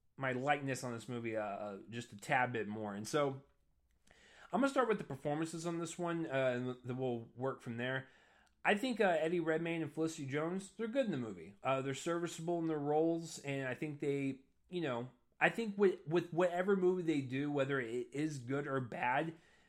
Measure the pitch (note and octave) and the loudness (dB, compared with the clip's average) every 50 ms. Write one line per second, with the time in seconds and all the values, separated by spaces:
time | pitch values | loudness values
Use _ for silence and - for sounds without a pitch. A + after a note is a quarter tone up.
0 | _ _ _ - C3+ C3 B2+ B2 C3 C#3+ D3 C#3+ C#3+ C3+ C3 B2+ - B2 A#2 A2+ | _ _ _ -4 -2 -2 -2 0 2 2 2 2 2 -2 -4 -2 -4 -6 -6 -6
1 | A2 - B2 A#2+ A#2 A#2 A2 A2 G#2+ G#2 G2 F#2+ G#2 G#2 G2+ G2 - G2 A2 A#2+ | -6 -6 -6 -4 -4 -2 -2 -2 -2 -2 -4 -4 -6 -6 -8 -10 -10 -10 -8 -8
2 | A#2+ - - G2+ - - D3 C3 B2+ B2 B2 A#2 G#2 G2+ G#2+ A2 G#2+ G#2 G2+ G2+ | -8 -10 -12 -14 -4 0 2 2 2 2 2 -2 -2 -2 -4 -4 -4 -4 -4 -6
3 | A2 - - D3+ C#3+ C#3 C3+ C3 - _ _ _ _ _ _ _ _ _ _ _ | -6 -2 0 2 2 2 0 -4 -12 _ _ _ _ _ _ _ _ _ _ _
4 | _ _ - - - - - - - - - C#4 C#4 C#4 C4+ C#4+ B3 A3+ G#3+ - | _ _ -20 -20 -20 -20 -20 -20 -14 -2 0 2 2 4 4 4 4 4 2 0
5 | G3+ - C#3 - - D3+ D3 D#3 E3 D#3+ E3+ E3 D#3+ F3 E3+ E3 E3+ E3 - - | 0 -6 -8 -4 -2 -2 0 0 -2 -2 -4 -4 -4 -2 -2 -2 -4 -6 -4 -4
6 | F3 E3+ E3+ E3+ D#3+ C3+ C3+ C3+ C3 B2+ B2 B2 B2 B2+ B2 - - B2 B2+ B2+ | -2 -2 0 -2 -2 0 2 2 4 4 2 2 0 -2 -4 -6 -6 -6 -4 -2
7 | C3 B2+ A#2+ A#2 A2+ A#2 - A#2 B2+ C3+ B2+ B2+ - B2+ A#2 A#2 B2 B2+ C3 C3 | 0 0 0 -2 -4 -8 -10 -4 -4 -4 -4 -4 -8 -8 -6 -4 -2 -2 -2 -2
8 | C3 - - - - _ _ _ _ _ _ _ - F3 G#3 G3+ C4 C4 A#3+ G#3+ | -4 -8 -18 -20 -20 _ _ _ _ _ _ _ 2 4 4 4 2 -2 2 2
9 | G#3+ F#3+ E3+ D#3 D#3 E3 F3+ F3 D#3+ D#3+ D#3+ D#3+ E3 E3+ E3 E3 D#3+ C#3 - D#3 | 4 4 4 4 2 2 2 2 2 2 2 2 2 0 0 0 -2 -4 -2 -2
10 | D#3+ D#3+ D#3+ - C#3+ C3 C3 D3 D#3 E3 F3+ F#3+ F#3+ - - - A3+ A3 A3+ C#4 | -2 -2 -2 -4 -6 -2 -2 0 0 0 -2 -4 -6 -8 -8 -6 -6 -2 0 0
11 | C4 G#3 E3 C3 A#2+ A2 G2 F2 D#2+ F#2+ A2 - - B2+ C3+ C3+ C3 C#3 C3+ - | 2 2 0 -2 -2 -4 -6 -8 -12 -16 -14 -6 0 0 2 2 2 -2 -4 -2
12 | - E3+ E3+ E3+ E3+ E3 E3 - E3 E3+ F3 E3+ E3 D#3+ D#3+ D3+ C#3+ D3 D3+ D#3 | -2 0 0 0 0 -2 -4 -4 -2 -2 0 0 0 0 0 0 0 2 4 4
13 | D#3+ E3 E3 E3 E3 D#3+ - - - C#3+ C#3 C#3 C3+ C3 B2 - D#3+ D3+ D3 C#3+ | 4 4 2 0 -2 -8 -12 -10 -6 -4 -4 -2 -2 -4 -4 -4 -4 -6 -6 -4
14 | D#3 C#3+ C#3 C#3 C#3 C3+ C3+ C3+ - _ _ _ _ - F3+ F3+ D#3+ C#3 B2 A#2 | -2 0 0 0 0 -2 -2 -4 -8 _ _ _ _ -8 -6 -2 -2 0 -2 -2
15 | B2 C3 - _ _ _ _ - D#3+ E3+ - - A#3 G#3+ G3+ G3 G3+ F#3+ - - | -4 -6 -10 _ _ _ _ 2 2 2 2 2 -4 -4 2 4 4 4 4 4
16 | - C#3 D#3+ F3 E3+ - D#3 D#3+ F#3 F3 F3 F3 F#3 G3+ G3+ F#3 F3+ F3+ F#3 F3+ | -4 0 2 2 2 2 0 2 2 4 4 2 2 2 2 4 6 4 4 4
17 | E3+ D#3+ D#3 C#3+ C3+ B2 B2+ C3+ C#3+ D3 D3 C#3+ C3+ C3+ C#3 C3+ B2 A2+ A#2 B2 | 2 0 0 0 0 -2 -2 -2 -2 0 2 2 2 2 2 0 0 0 -2 -4
18 | A#2+ - - C#3 D#3 D#3 D3 C3+ A#2 A#2 C3+ C3 C#3+ C#3+ C3+ C3+ B2+ A2+ - - | -4 -4 -2 -2 -2 -2 -2 -4 -4 -4 -2 -2 -2 0 0 -2 -2 -2 -4 -2
19 | B2 B2 B2+ C#3+ D#3+ E3 D#3+ - - - - _ _ | 0 2 2 2 0 -2 -6 -12 -18 -20 -20 _ _